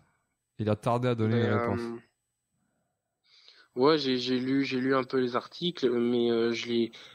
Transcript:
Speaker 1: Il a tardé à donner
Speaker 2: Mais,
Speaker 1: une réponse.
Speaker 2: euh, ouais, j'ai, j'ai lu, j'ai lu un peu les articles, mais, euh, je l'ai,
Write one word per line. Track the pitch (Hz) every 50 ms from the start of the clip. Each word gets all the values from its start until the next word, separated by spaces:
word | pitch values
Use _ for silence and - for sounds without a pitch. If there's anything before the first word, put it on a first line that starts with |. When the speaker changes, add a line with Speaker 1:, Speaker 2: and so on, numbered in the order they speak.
| _ _ _ _ _ _ _ _ _ _ _ -
Speaker 1:
Il | 107 104
a | 107
tardé | - - 127 120 123 123 123
à | 120
donner | 113 110 110 117
Speaker 2:
Mais, | 117 117
Speaker 1:
une | 107 107
réponse. | 120 117 117 120 120
Speaker 2:
euh, | 117 117 117 117 - _ _ _ _ _ _ _ _ _ _ _ _ _ _ _ _ _ _ _ _ _ _ _ _ _ _ - - - - - - _ - 123
ouais, | 131 147 160 151
j'ai, | 135 131 127 123
j'ai | 123 127 131 123
lu, | 127 131 135 139 135
j'ai | 131 135 127
lu | 127 131 135
un | 131 123
peu | 127 135 131
les | 127 123 127
articles, | 117 - - - - 170 180 165 - 135 120
mais, | 120 120 120 120 123 120 120 120
euh, | 117 113 117 117
je | 117 113 120
l'ai, | 120 117 117 117 117 - - - -